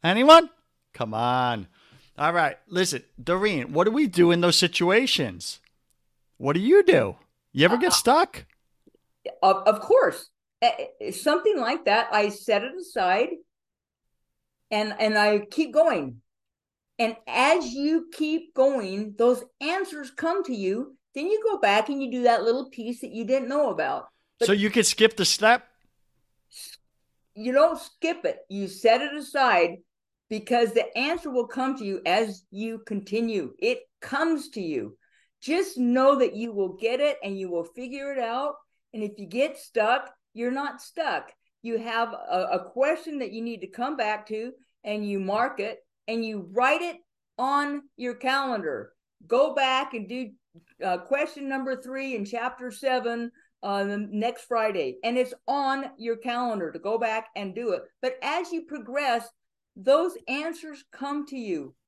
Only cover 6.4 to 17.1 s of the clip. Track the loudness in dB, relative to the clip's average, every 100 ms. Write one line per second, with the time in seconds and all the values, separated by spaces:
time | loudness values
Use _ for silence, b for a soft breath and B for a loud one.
6.4 | -2 0 6 6 8 6 4 -4 _ _
7.4 | _ 4 4 6 2 2 4 4 4 -2
8.4 | -20 _ _ _ _ _ _ _ -14 2
9.4 | 4 6 4 2 4 6 6 0 -16 _
10.4 | _ _ 0 0 -8 -10 -10 -4 0 2
11.4 | 2 0 0 -2 2 2 2 0 0 -2
12.4 | 0 0 0 -10 -8 -2 2 2 0 -4
13.4 | _ _ _ _ _ _ _ _ _ _
14.4 | _ _ _ -2 -2 -2 2 4 4 2
15.4 | 0 -2 0 4 4 2 -4 -10 _ _
16.4 | _ _ _ _ _ -4 -2